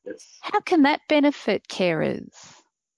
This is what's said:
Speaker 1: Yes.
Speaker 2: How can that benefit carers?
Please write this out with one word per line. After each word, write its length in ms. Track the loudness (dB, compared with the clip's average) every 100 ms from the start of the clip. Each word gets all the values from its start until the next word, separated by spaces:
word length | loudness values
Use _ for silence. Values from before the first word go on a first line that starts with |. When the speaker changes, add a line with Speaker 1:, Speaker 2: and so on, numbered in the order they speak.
Speaker 1:
Yes. 340 | -18 -18 -20 -18
Speaker 2:
How 180 | -6 -6
can 220 | 0 2
that 180 | 4 2 0
benefit 580 | 2 2 0 -4 -4 -4
carers? 880 | -2 -2 0 -2 -4 -10 -20 -20 -20 _ _ _